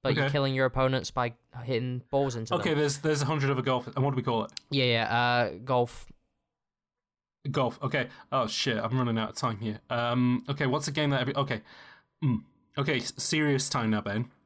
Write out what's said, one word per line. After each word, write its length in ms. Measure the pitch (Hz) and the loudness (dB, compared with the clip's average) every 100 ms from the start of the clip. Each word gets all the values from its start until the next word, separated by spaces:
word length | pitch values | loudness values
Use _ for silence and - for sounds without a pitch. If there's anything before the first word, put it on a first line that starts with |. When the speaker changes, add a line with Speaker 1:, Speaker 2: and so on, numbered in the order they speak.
Speaker 1:
but 140 | 135 131 | 0 0
you're 80 | 139 | 2
Speaker 2:
Okay. 60 | |
Speaker 1:
killing 240 | 143 135 131 | 2 2 2
your 100 | 131 | 0
opponents 460 | 127 131 131 - | 2 2 2 -2
by 220 | - 120 120 _ 120 120 | -2 -4 -4 _ -14 -4
hitting 360 | 123 127 127 - | -2 -2 -6 -2
balls 260 | 139 139 120 | 0 0 -2
into 200 | 110 175 | -2 -2
Speaker 2:
Okay, 160 | 170 | 0
Speaker 1:
them. 80 | 147 | 2
Speaker 2:
there's, 180 | 147 143 | 2 0
there's 240 | 156 147 | 0 0
a 40 | 143 | 0
hundred 260 | 156 139 | 0 0
other 100 | 131 | 0
golf. 240 | 131 127 123 | 0 -2 -2
And 180 | 135 | 0
what 60 | 139 | 0
do 60 | 131 | 0
we 80 | |
call 220 | 123 117 107 | 0 0 -2
it? 60 | - _ | -8 _
Speaker 1:
Yeah, 140 | 139 127 | 0 2
yeah. 200 | 117 113 | 2 2
Uh, 440 | 117 123 123 110 87 | 2 4 4 2 -2
golf. 440 | 127 127 120 - - - _ _ _ _ _ _ _ _ _ _ _ _ 139 | 0 0 0 -4 -18 -20 _ _ _ _ _ _ _ _ _ _ _ _ -4
Speaker 2:
Golf. 280 | 143 123 - | -2 -2 -2
Okay. 260 | 131 143 123 - - | -4 -2 -4 -8 -4
Oh 160 | 135 110 | -2 0
shit, 300 | - - 110 | -2 -2 -2
I'm 200 | 110 131 | 0 0
running 200 | 123 113 | 2 0
out 120 | 110 | -2
of 60 | - | -4
time 240 | 127 104 | -4 -4
here. 200 | 110 107 _ | -6 -8 _
Um. 540 | 120 120 123 123 123 - | -2 0 2 4 2 -2
Okay, 160 | 139 139 | -2 0
what's 200 | 147 147 | 0 -2
a 40 | |
game 200 | 143 147 | 0 0
that 100 | 139 | 2
every, 140 | 127 139 | 0 -2
okay. 260 | 139 220 - - - - _ _ | -2 -4 -6 -20 -20 -20 _ _
Mm. 200 | 143 - - _ _ - | 0 0 -4 _ _ -4
Okay, 200 | 139 131 | 0 0
s-, 160 | 123 - | -2 -4
serious 520 | - 156 151 135 139 | -2 2 2 2 0
time 220 | 135 110 | 0 0
now, 100 | 107 | 0
Ben. 280 | 101 104 123 _ | 0 -4 -4 _